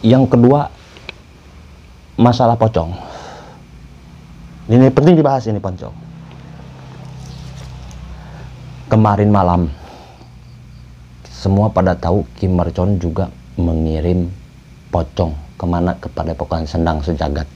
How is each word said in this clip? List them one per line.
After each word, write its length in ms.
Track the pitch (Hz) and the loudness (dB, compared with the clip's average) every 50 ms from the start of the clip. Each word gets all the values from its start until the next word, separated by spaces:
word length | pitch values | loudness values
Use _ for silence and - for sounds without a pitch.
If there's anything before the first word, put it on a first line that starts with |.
Yang 320 | - 113 120 131 135 123 131 | 6 6 6 6 4 4 4
kedua, 400 | 120 120 123 139 143 113 - - - - - - - - - - - - - - - - - - - - - - - - - - - - - - | 6 6 6 6 4 2 -4 -10 -18 -20 -20 -20 -20 -20 -20 -20 -20 -20 -20 -20 -20 -20 -20 -20 -20 -20 -20 -20 -20 -20 -20 -20 -20 -20 -16 0
masalah 400 | - 113 120 120 120 131 117 120 | 4 4 4 6 4 2 2 2
pocong. 340 | 117 113 110 113 - 82 82 90 92 - - - - - - - - - - - - - - - - - - - - - - - - - - - - - - - - - - | 2 2 0 2 0 -4 -4 -8 -12 -14 -16 -18 -18 -18 -18 -18 -20 -20 -20 -20 -20 -20 -20 -20 -20 -20 -20 -20 -20 -20 -20 -20 -20 -20 -20 -20 -20 -20 -20 -20 -20 -4 2
Ini 180 | 110 123 - 131 131 | 4 6 6 6 6
penting 240 | - 139 165 180 156 | 4 6 6 6 6
dibahas 260 | 156 139 139 131 120 113 | 4 2 2 0 -2 -2
ini, 100 | 107 101 | -6 -4
pocong. 320 | 101 98 92 87 - 55 - - - - - - - - - - - - - - - - - - - - - - - - - - - - - - - - - - - - - - - - - - - - - - - - - - - - - - - - - - - - | -4 -6 -8 -8 -12 -14 -16 -16 -18 -20 -20 -20 -20 -20 -20 -20 -20 -20 -20 -20 -20 -20 -20 -20 -20 -20 -18 -18 -18 -18 -16 -18 -16 -16 -16 -16 -16 -16 -16 -16 -16 -16 -16 -16 -16 -16 -16 -16 -16 -16 -16 -18 -18 -18 -18 -18 -18 -18 -18 -18 -18 -18 -18 -18 -6 0
Kemarin 400 | 110 107 107 107 104 98 104 104 | 4 4 6 4 4 4 4 4
malam, 380 | 104 101 92 90 87 90 87 80 71 - - - - - - - - - - - - - - - - - - - - - - - - - - - - - - - | 4 4 4 4 2 2 0 -2 -4 -10 -16 -20 -20 -20 -20 -20 -20 -20 -20 -20 -20 -20 -20 -20 -20 -20 -20 -20 -20 -20 -20 -20 -20 -20 -20 -20 -20 -20 -20 -20
semua 400 | - - - 98 95 98 104 110 | -20 -4 0 2 2 4 2 2
pada 240 | - 92 92 92 87 | 2 2 2 2 0
tahu 320 | - - 85 87 104 82 - - - | 0 0 0 0 0 -2 -4 -8 -4
Kim 200 | - 90 92 87 | -2 0 0 0
Mercon 400 | 85 85 87 - 90 98 104 92 | 0 0 -2 -2 0 0 0 0
juga 320 | 87 85 80 90 92 - - - - - - - | -2 -4 -2 -4 -4 -6 -8 -16 -20 -14 -6 -4
mengirim 680 | 85 85 82 80 80 80 78 80 80 87 90 90 87 90 95 - - - - - - - - - - - | -2 -2 0 0 -2 -2 -2 -2 0 0 0 0 -2 -4 -6 -12 -18 -20 -20 -20 -20 -20 -20 -20 -20 -4
pocong 480 | - 87 80 - - - 92 82 76 76 73 - - - | -4 -4 -4 -2 -2 -2 -2 -2 -2 -8 -12 -16 -12 -8
kemana? 340 | - 87 87 85 85 90 - - | -4 -4 -2 0 -2 -2 -4 -4
Ke 80 | - - | -10 -12
Padepokan 540 | - - - 85 82 - - - 87 82 78 | -8 -8 -6 -6 -6 -6 -6 -6 -4 -6 -6
Sendang 400 | 76 - 85 85 82 80 78 71 | -6 -4 -2 -2 0 -2 -2 -2
Sejagat. 420 | 85 85 73 78 76 71 73 71 - - | -4 -4 -4 -2 -4 -4 -6 -6 -8 -12